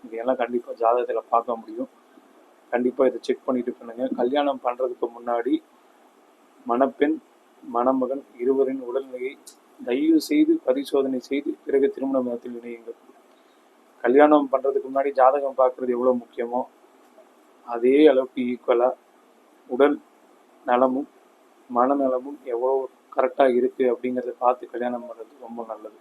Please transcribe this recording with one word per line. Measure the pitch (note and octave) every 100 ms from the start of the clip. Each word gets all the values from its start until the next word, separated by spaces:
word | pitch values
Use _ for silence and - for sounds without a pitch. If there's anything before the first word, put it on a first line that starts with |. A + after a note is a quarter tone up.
இதையெல்லாம் | A#2 A2+ A#2+ B2+
கண்டிப்பா | A#2 A#2+ C3+ A#2+
ஜாதகத்துல | A2+ A#2+ A#2+ A2+ -
பார்க்க | A#2 A#2 A#2
முடியும். | A2+ A2 C3+ _ _ - _ _ _ _ _
கண்டிப்பா | B2 B2 B2 C3
இதை | A#2 -
செக் | B2 -
பண்ணிட்டு | B2+ A#2+ A#2+
பண்ணுங்க. | A#2 A2+ B2+ B2
கல்யாணம் | B2 C#3+ C#3+ C3+
பண்றதுக்கு | B2+ B2 B2+ A#2+ A#2+ A#2
முன்னாடி | A#2+ A#2+ A#2+ D#3+ _ _ _ _ _ _ _ _ _ _ -
மணப்பெண், | A#2+ C3+ - D3 D#3 _ _ _ _ -
மணமகன் | A#2+ B2 C3 B2 C#3 - A#2+
இருவரின் | A#2+ C3+ C3+ C3+ A#2+
உடல்நிலையை | C3 C3+ B2+ C3 C#3+ - - _ _ B2
தயவு | B2+ D#3 D#3+ -
செய்து | D3 D#3 D#3+
பரிசோதனை | - C3+ C#3 C#3 C3 C3 -
செய்து | C#3 - -
பிறகு | - C3+ C3+
திருமண | C3 C3+ C3+
பந்தத்தில் | B2 A#2+ B2 A#2+
இணையுங்கள். | A#2+ A#2 A2+ - - - _ _ _ _ _ _ _ _
கல்யாணம் | A#2+ C3+ D3+ D3+ C#3
பண்றதுக்கு | C3 C3+ C3+ C3
முன்னாடி | C3+ C#3+ C3
ஜாதகம் | B2+ C#3+ C#3 C3
பார்க்கறது | B2+ B2+ B2+ A#2+
எவ்வளவு | B2+ B2
முக்கியமோ | A#2+ - A#2+ B2 A#2+ _ _ _ _ _ - _ _ _ -
அதே | A#2+ B2 C#3 D3+
அளவுக்கு | C3 C3 - B2
ஈக்குவலா | B2 - B2 B2 - _ _ _ _ _ _ _
உடல் | B2+ C#3+ D3+ _ _ _ _ _ _ -
நலமும் | B2 C3 C3 D3+ _ _ _ _ _ _ A#2+
மனநலமும் | B2+ C#3+ C3+ B2+ C3 C#3+ C3+
எவ்வளோ | A#2 B2+ C3+ C3 _ _ -
கரெக்டா | C3 - C3+ B2
இருக்கு | B2 - B2+
அப்படிங்கிறத | A#2+ B2+ B2+ B2 A#2+
பார்த்து | B2 B2+ -
கல்யாணம் | - B2 B2 A#2+
பண்றது | A2+ A2 C3 A#2+
ரொம்ப | A#2 A2+
நல்லது. | G#2+ A2 A2+